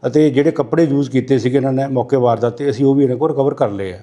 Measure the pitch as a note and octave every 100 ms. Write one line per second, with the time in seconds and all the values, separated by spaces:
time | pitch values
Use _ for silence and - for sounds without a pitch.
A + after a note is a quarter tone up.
0 | C3 C3 D#3 C3 C#3+ D#3 B2 D#3 E3 C#3
1 | C3+ B2+ B2 C3 B2 C3+ C3+ C3 C3+ C3
2 | A#2+ C3+ B2 A2+ A#2 A#2 C#3+ A#2+ C#3 C#3
3 | C#3 B2 D#3 C#3 C#3 - B2 G2+ G2 F#2